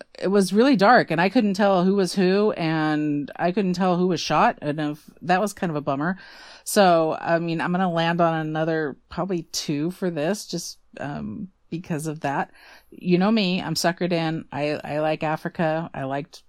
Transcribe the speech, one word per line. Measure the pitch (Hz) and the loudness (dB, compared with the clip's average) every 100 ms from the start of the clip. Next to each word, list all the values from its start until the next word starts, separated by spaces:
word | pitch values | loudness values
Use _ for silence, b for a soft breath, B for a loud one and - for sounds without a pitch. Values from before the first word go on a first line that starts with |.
| - - | -16 -6
it | 185 | 0
was | 202 185 | 2 4
really | 196 254 240 | 4 4 6
dark | 202 240 151 | 6 6 6
and | 160 | 2
I | 185 | 2
couldn't | 254 214 | 2 2
tell | 190 202 190 185 | 2 2 4 2
who | 202 | 2
was | 185 | 0
who | - 185 190 214 - | 2 2 4 2 0
and | 165 160 156 151 151 147 139 - | -2 0 0 0 -2 -4 -6 -4
I | 175 | -2
couldn't | 180 190 | 0 0
tell | 175 185 175 | 0 0 2
who | 185 | 0
was | 165 | 0
shot. | - 156 214 - | 0 2 2 0
And | 147 151 | -4 -4
if, | 151 151 - - | -6 -8 -14 -8
that | - 185 | 0 0
was | 202 | 0
kind | - 185 | -4 -4
of | 151 | -4
a | |
bummer. | 139 135 156 190 B B B B B | -4 -2 -2 -4 B B B B B
So, | - 190 170 160 - | 4 6 6 4 -2
I | - 170 | -2 -2
mean, | 170 165 | 0 -2
I'm | 139 | -2
gonna | 180 185 | 0 0
land | 165 165 170 | 0 0 2
on | 170 160 156 | 2 0 -2
another | 156 160 160 151 - _ | -2 -2 -2 -4 -8 _
probably | - 180 180 | -6 -4 -4
two | 165 - - 147 156 | -6 -8 -4 -2 -2
for | 180 185 | -4 -4
this, | 165 151 208 - | -2 -2 -4 -6
just, | 170 - - _ - | -10 -10 -14 _ -12
um, | 139 147 147 - 185 _ _ | -10 -8 -10 -10 -12 _ _
because | 165 - 156 156 | -10 -6 -6 -6
of | 156 | -6
that. | 143 143 - B B B B | -4 -4 -4 B B B B
You | - - 175 | -8 0 2
know | 196 | 4
me, | 226 190 185 | 2 2 -2
I'm | - 165 | -4 -2
suckered | 170 175 180 | -2 0 -2
in. | 170 160 160 - | 0 -2 -4 -8
I, | 131 147 151 | -6 -4 -4
I | - 147 | -6 -2
like | 156 156 | -2 -2
Africa. | 156 156 170 - 160 160 165 | -4 -4 -6 -4 -2 -2 -6
I | - | -8
liked | 135 139 151 - | -6 -6 -8 -16